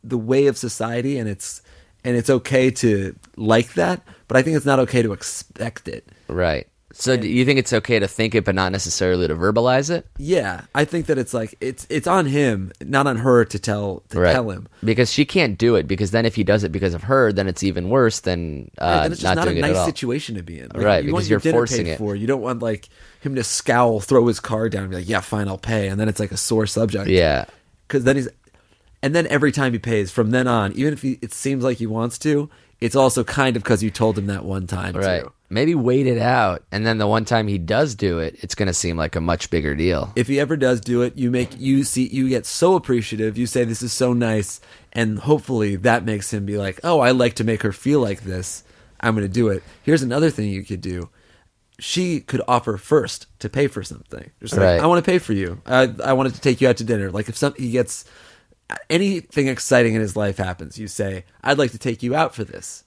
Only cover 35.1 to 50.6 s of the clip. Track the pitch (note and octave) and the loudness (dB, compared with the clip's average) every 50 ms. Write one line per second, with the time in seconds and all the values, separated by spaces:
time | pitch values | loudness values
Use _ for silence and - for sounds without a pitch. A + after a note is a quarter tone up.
35.1 | F#2 E2+ - - _ _ _ _ F#2 A2 C#3 D#3+ E3+ D3+ A#2 B2 B2+ C3+ C#3 B2+ | 0 -2 -4 -8 _ _ _ _ -2 0 0 2 2 2 2 2 2 4 2 2
36.1 | A#2+ A#2 A2 A#2+ B2+ B2+ A2 G2 F2+ D2+ _ _ - G2+ G#2+ A2+ A2+ A2 G#2 G2+ | 2 2 2 2 2 2 2 2 0 -4 _ _ -6 -2 0 0 0 0 2 2
37.1 | G#2+ A2+ A2+ - A#2+ A2+ G#2+ G#2 G2+ F#2+ E2+ D#2+ G#2 B2 D3+ D3 A2 G2+ G#2 G2 | 2 0 0 2 0 0 2 0 -2 -2 -2 0 2 2 2 0 -2 -2 -2 0
38.1 | F2 E2 D#2+ D#2+ - - - F2+ - - G#2 F#2+ E2+ - - F2 E2+ E2 D#2 D2+ | 0 0 -4 -6 -8 -10 -12 -12 -4 -2 -2 -2 0 -2 -2 -2 -2 -2 -4 -2
39.1 | - F2 D#2+ E2+ E2+ E2 - - - E2+ D2 D2 C#2+ D2 E2 F2+ F2 C#2+ - G2 | -2 -2 -2 0 -2 -2 -2 -2 -2 -2 -2 -2 -2 0 0 0 0 0 -4 -4
40.1 | - A2+ B2 B2 C#3 C#3 D3 C3 D#3+ D3 C3 B2+ B2+ A#2 G2+ A#2+ B2 A#2+ A#2+ B2 | -4 -4 -2 0 0 -2 0 -2 -2 0 2 0 0 0 -2 -2 0 0 0 0
41.1 | - - B2+ A#2+ B2 B2 B2 - - - C3 C3+ C3+ C3+ C#3 C3 - B2+ B2+ - | -2 -2 -2 0 0 0 -2 -4 -6 -6 0 2 2 2 2 0 0 0 -2 -2
42.1 | - C3+ C3 C3 C3 A#2+ - - - - E3 F3+ F#3+ F3 - - B2+ A#2+ G#2+ - | 0 -2 0 0 0 -2 -2 -4 -2 2 4 4 4 2 2 0 0 0 0 -2
43.1 | A#2 G#2+ G#2+ A2 G#2+ A2+ B2 A2+ - B2+ B2 A2+ A2+ - B2 A#2+ - - C3 B2 | -4 -4 -4 -2 -2 -2 -4 -2 0 0 0 0 -2 -4 -4 -6 -2 0 2 2
44.1 | B2 A#2+ A#2+ A2+ A2 G#2+ G2 - - - - - - - _ _ - A#2 A#2 A2 | 2 2 2 2 2 0 -2 -2 -8 -12 -16 -20 -20 -20 _ _ -2 -2 0 0
45.1 | G#2+ G2+ - C#3+ D3+ D3+ - - C3 A2+ G#2+ G2+ G2+ F#2 G2 A#2+ A#2 A#2+ F#2 A2 | -2 -2 2 2 2 2 2 -4 -2 0 0 0 -2 0 2 2 2 2 0 -2
46.1 | G#2+ G#2 G2 - - G#2 G2 G2+ G#2 G#2 G2 F#2+ F#2 - - E3+ E3+ D#3 B2 B2 | -4 -4 -4 -4 -4 -4 -4 -4 -4 -4 -4 -4 -6 -4 -2 2 2 4 4 4
47.1 | C3 B2+ B2 A#2+ - - A2+ A2 A2+ G#2+ - G#2+ F#2+ - - C3 D3 D3 A#2+ G#2 | 4 4 2 2 2 0 -2 0 0 0 -2 -4 -4 -2 -2 0 2 2 2 0
48.1 | G2+ - - F#2+ F2+ F2+ F2 - - - _ _ _ _ - _ _ _ - A#2 | -2 -6 -6 -8 -8 -6 -6 -8 -10 -12 _ _ _ _ -20 _ _ _ -2 0
49.1 | A2 G#2+ G2+ G2 F#2+ A#2+ A#2+ A2 - - - - - - _ - D#3 D#3+ C3+ B2 | 0 0 -2 -2 0 0 2 2 0 -2 -6 -12 -20 -8 _ 2 2 2 2 0
50.1 | A#2+ C#3+ D#3 D#3+ D3 - G#2+ G#2 G2 F#2+ | 0 2 2 0 0 0 -4 -4 -4 -6